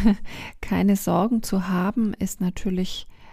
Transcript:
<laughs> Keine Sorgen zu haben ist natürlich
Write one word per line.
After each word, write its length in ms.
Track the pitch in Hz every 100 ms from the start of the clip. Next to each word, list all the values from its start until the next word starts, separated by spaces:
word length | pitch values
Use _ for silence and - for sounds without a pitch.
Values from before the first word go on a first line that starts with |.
| 208
<laughs> 480 | 196 - - - -
Keine 360 | - 180 196 196
Sorgen 480 | - 170 214 226
zu 240 | - 190 185
haben 480 | 180 185 233 214 -
ist 260 | 190 -
natürlich 640 | 180 - 196 185 185 - - - -